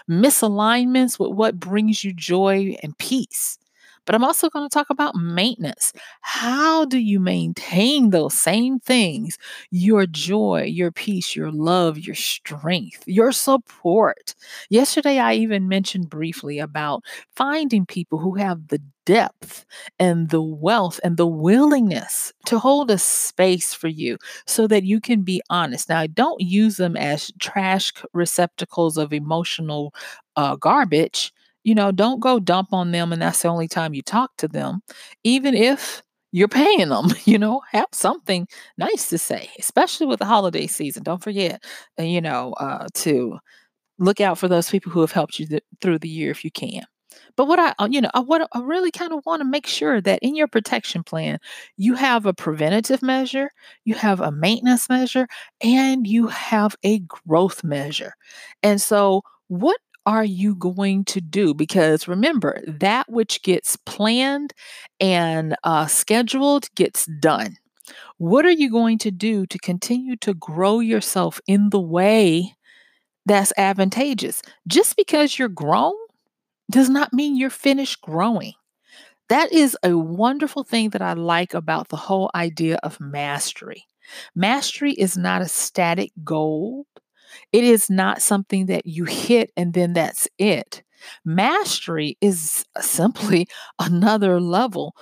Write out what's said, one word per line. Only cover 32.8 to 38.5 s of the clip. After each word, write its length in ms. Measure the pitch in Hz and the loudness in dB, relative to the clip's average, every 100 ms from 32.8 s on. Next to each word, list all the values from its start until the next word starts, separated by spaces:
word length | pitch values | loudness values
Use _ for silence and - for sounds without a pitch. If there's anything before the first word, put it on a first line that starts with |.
| 175 | 0
them 200 | 170 170 | 0 -2
and 80 | 165 | -2
that's 220 | 165 165 | -2 0
the 60 | 170 | -2
only 180 | 170 165 | -2 -4
time 260 | - 160 | -4 -4
you 80 | 143 | -6
talk 360 | - 214 262 - | -4 -2 -2 -4
to 100 | 156 | -6
them, 380 | 151 139 180 - - - - | -4 -6 -8 -10 -20 -20 -4
even 280 | 220 262 269 | 2 2 2
if 480 | 240 233 277 - - _ _ _ | 4 4 2 -4 -12 _ _ _
you're 160 | 175 208 | 2 2
paying 440 | 262 320 392 165 | 4 4 6 4
them, 160 | 117 175 - | 2 2 2
<laughs> 80 | |
you 140 | - 202 | 4 4
know, 220 | 214 247 - | 4 -2 -2
have 160 | 214 - | -2 -2
something 560 | - - 302 - 180 175 | 0 0 0 -2 -4 -4